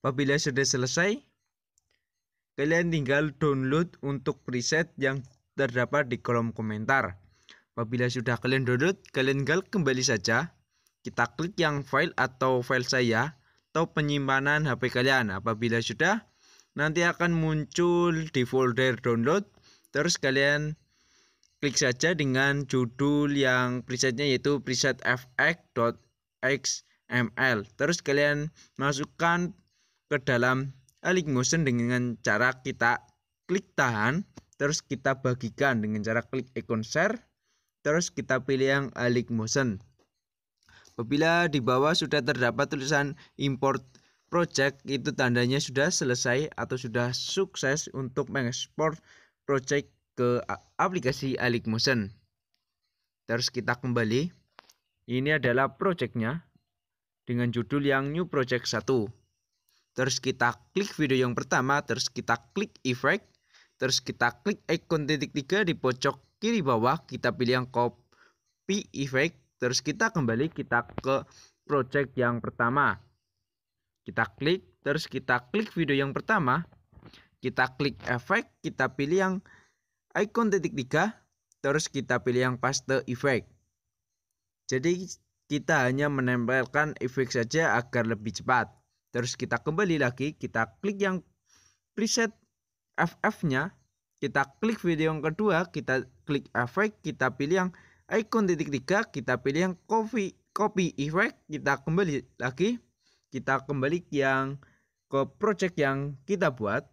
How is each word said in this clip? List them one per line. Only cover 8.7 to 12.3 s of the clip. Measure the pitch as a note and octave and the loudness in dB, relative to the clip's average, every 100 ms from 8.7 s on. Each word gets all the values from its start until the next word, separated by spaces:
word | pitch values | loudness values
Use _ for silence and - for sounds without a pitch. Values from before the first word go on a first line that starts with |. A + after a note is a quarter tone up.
| B2 E3 G3 - C#3 | 2 2 0 -6 -2
kalian | C3 C#3 | 0 0
tinggal | C3+ E3+ - | 0 0 0
kembali | G#3 C3+ B2+ C3 | 0 2 2 0
saja. | A2 G2+ A2+ E3 _ _ _ _ _ | 0 2 0 0 _ _ _ _ _
Kita | - A#2 A#2+ | -8 -2 -2
klik | - E3+ - | -2 -6 0
yang | D#3+ C#3+ | 0 0
file | C3+ C3+ E3 - | -2 0 0 0
atau | B2+ | -2